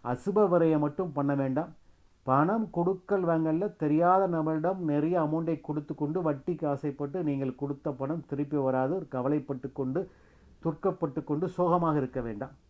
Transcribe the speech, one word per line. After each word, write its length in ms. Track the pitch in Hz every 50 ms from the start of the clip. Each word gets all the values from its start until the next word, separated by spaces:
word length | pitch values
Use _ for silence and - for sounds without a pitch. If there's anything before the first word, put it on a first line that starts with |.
| -
அசுப 440 | 123 123 127 - 196 190 214 214
விரயம் 360 | 185 175 170 165 160 156 151 147
மட்டும் 280 | 147 143 - 185 170 139
பண்ண 180 | 147 139 139 143
வேண்டாம். 360 | 139 135 135 131 147 170 175 - - _ - - _ _ _ _ _ _
பணம் 400 | 131 131 139 151 175 214 226 220 -
கொடுக்கல் 540 | - 170 175 185 190 185 - - 202 190 180
வாங்கல்ல 380 | 170 165 160 160 160 156 165 202 208 208
தெரியாத 480 | _ 160 147 151 156 170 175 185 190 196
நபரிடம் 540 | 185 170 160 156 156 160 156 156 175 190 185
நிறைய 340 | 175 151 147 147 147 165 180 175
அமௌண்ட்டை 340 | 156 147 160 165 165 165 160 156
கொடுத்து 320 | - - 147 151 147 - 143
கொண்டு 240 | - 151 143 156 185
வட்டிக்கு 440 | 170 156 143 135 - - 170 156 165
ஆசைப்பட்டு 500 | 147 143 135 - 147 139 143 147 143 143 185 170
நீங்கள் 340 | 151 139 135 135 131 127 -
கொடுத்த 300 | 143 139 143 139 _ 151
பணம் 340 | 135 123 135 135 165 170 151
திருப்பி 300 | - 143 135 147 139 147
வராது. 380 | 143 135 131 131 131 131 135 170 190 160 -
கவலைப்பட்டு 600 | - 127 123 135 151 147 - - 143 127 - 135
கொண்டு, 300 | - - 135 127 131 175 185 - - _ _ _ _ - - - - _
துர்க்கப்பட்டு 600 | - 165 151 - - 196 180 - 170 151 131 160 156
கொண்டு 240 | - 151 151 180 175
சோகமாக 480 | 180 - 180 170 170 175 170 160 151
இருக்க 240 | 151 131 127 - 131
வேண்டாம். 320 | 117 117 107 104 131 127 - _ _